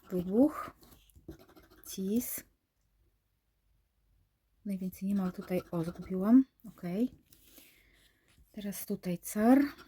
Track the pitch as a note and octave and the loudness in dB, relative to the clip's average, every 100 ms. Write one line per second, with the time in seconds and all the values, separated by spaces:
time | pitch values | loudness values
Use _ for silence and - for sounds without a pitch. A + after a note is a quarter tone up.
0 | - F3+ F3+ G#3+ D4 - - - - - | -6 -6 0 4 4 2 -10 -14 -20 -20
1 | - - - - - - - - - - | -20 -20 -20 -20 -20 -20 -20 -20 -14 -8
2 | F#3+ A3+ - - - _ _ _ _ _ | -2 -2 -2 -10 -12 _ _ _ _ _
3 | _ _ _ _ _ _ _ _ _ _ | _ _ _ _ _ _ _ _ _ _
4 | _ _ _ _ _ _ G3+ F#3+ F#3 - | _ _ _ _ _ _ -8 -6 -8 -6
5 | F#3+ G3+ F#3 F#3+ - F3+ - F3 E3 - | -4 -2 -2 -6 -6 -6 -4 -6 -6 -8
6 | F3 F#3 G3+ B3+ C4 _ G#3 - F3 F#3+ | -8 -2 6 6 6 _ -20 -12 -8 -4
7 | B3+ - _ - - - - - _ _ | -4 -6 _ -20 -20 -20 -20 -20 _ _
8 | _ _ _ _ _ G#3+ G3+ F#3+ - F#3+ | _ _ _ _ _ -12 -10 -10 -8 -6
9 | F3+ F3 - G#3 A3+ C4+ C#4+ - | -6 -6 -6 2 6 6 6 -4